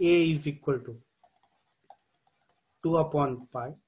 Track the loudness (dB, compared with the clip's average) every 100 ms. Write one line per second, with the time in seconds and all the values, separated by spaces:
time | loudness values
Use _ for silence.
0 | 4 4 4 0 -4 -6 -4 -4 -6 -18
1 | _ _ _ _ _ _ _ _ _ -20
2 | _ _ _ _ _ _ _ _ 0 0
3 | 2 0 -2 -4 -10 -10 -10 -12